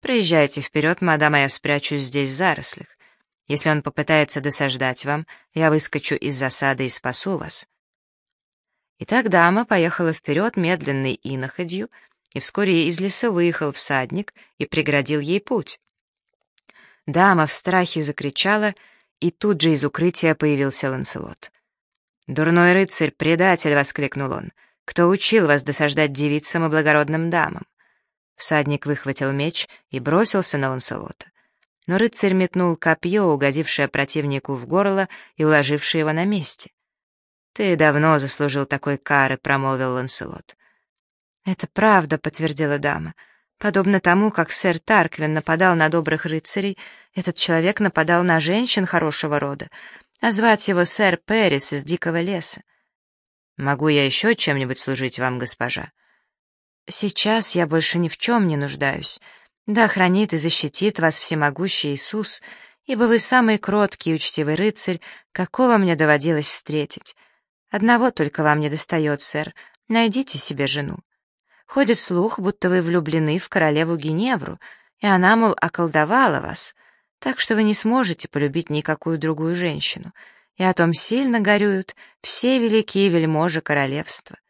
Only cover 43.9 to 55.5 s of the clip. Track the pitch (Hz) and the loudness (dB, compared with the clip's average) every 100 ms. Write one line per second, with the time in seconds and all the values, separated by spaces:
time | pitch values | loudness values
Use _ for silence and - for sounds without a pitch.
43.9 | 196 175 180 214 202 160 - 190 165 - | 2 4 2 2 0 -2 0 -2 -2 2
44.9 | 220 165 - 156 156 151 160 185 170 156 | 2 2 -2 -2 -2 -2 2 4 4 2
45.9 | 165 160 156 165 160 - - 202 190 - | 2 0 -2 -2 -6 -4 -4 -4 -6 -14
46.9 | - _ - 180 170 - 165 170 208 202 | -20 _ -6 -6 -4 0 2 2 2 0
47.9 | - 156 175 175 165 156 196 240 - 185 | 0 2 2 4 2 2 0 0 0 0
48.9 | 175 160 143 156 147 143 139 - - - | 0 0 -2 -2 -2 -2 -8 -14 -18 -20
49.9 | - _ _ 226 208 226 214 - 180 175 | -20 _ _ -2 2 4 4 2 2 2
50.9 | - 202 170 - 220 202 139 - 147 143 | 4 2 2 0 2 2 2 -2 -6 -4
51.9 | 170 - 165 175 190 151 - _ _ _ | -4 -2 -2 -2 -4 -4 -6 _ _ _
52.9 | _ _ _ _ _ _ - 139 139 151 | _ _ _ _ _ _ -6 -4 0 2
53.9 | 147 139 - 214 233 - 143 131 131 - | 2 2 2 0 0 0 -2 -2 -6 -4
54.9 | 131 131 - 127 127 123 | -4 -4 -4 -4 -4 -6